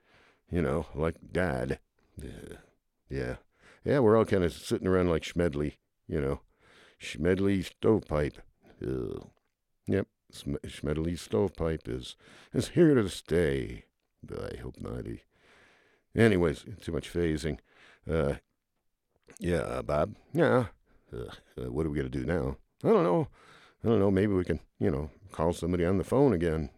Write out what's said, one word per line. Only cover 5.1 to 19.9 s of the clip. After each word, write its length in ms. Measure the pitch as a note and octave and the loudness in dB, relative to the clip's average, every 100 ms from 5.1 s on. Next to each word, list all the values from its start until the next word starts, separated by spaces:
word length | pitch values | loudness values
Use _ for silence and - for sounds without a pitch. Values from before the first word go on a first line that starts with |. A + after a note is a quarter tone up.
| D#2+ - | 2 -2
Smedley, 520 | F2 F2 C#2 D2 - _ _ - | 0 0 0 -4 -6 _ _ -6
you 120 | D#2+ | -2
know. 220 | C#2 C#2 _ _ _ - - - | -2 -4 _ _ _ -20 -20 -16
Smedley 600 | - - E2+ F#2+ G2 F#2+ | -12 -2 0 2 2 0
Stovepipe. 760 | E2+ - A2 G#2 - D2+ D2 - - _ - - | -2 -2 2 2 2 -2 -2 -6 -20 _ -20 -10
Uh, 440 | G#1+ C2 G#1 - - _ _ _ _ _ - | -6 -4 -6 -8 -14 _ _ _ _ _ -2
yep. 200 | F#2+ - _ _ | -2 -2 _ _
Sm-, 240 | - C#2 C#2+ - | -12 -8 -8 -8
Smedley 480 | - D2 D2+ E2+ E2 | -8 -4 -2 -2 -4
Stovepipe 720 | - A2 G2 - E2 D#2+ - | -4 -2 0 -2 -4 -4 -6
is, 280 | B1+ A#1+ - - - - | -8 -10 -16 -20 -20 -6
is 160 | - - | -4 0
here 240 | - D#3+ B2+ | 4 6 6
to 140 | F#2+ | 2
stay. 760 | - - E2+ D#2 C2+ A1+ A#1+ - _ _ _ | -4 -2 2 2 0 -4 -10 -18 _ _ _
But 300 | - - - | -14 -10 -10
I 40 | - | -12
hope 140 | B2+ - | -14 -12
not. 260 | - B1 - | -10 -10 -10
He, 160 | - _ _ _ - _ _ _ _ _ - | -12 _ _ _ -20 _ _ _ _ _ 4
anyways, 500 | A#2 F#2 E2 C#2+ - G2+ | 6 6 4 0 -8 -12
too 100 | - | -6
much 200 | C#2+ - | -6 -4
phasing. 480 | E2+ E2+ D#2 D#2 C#2+ _ _ - - - | 0 0 0 -2 -6 _ _ -20 -14 -4
Uh, 260 | D#2+ C#2+ C2+ _ _ _ _ _ _ _ _ - - | 0 0 -2 _ _ _ _ _ _ _ _ -20 -8
yeah, 180 | F2 E2 | -2 -2
uh, 240 | G#1 B1+ | -2 -6
Bob? 340 | A1+ | -2